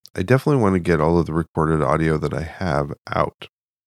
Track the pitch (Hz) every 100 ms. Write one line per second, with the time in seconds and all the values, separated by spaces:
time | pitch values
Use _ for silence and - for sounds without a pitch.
0 | _ - 92 131 - 143 104 95 85 80
1 | 78 85 78 78 80 - 78 80 67 78
2 | 80 78 76 67 82 - 92 73 73 -
3 | - - 73 - - _ _ _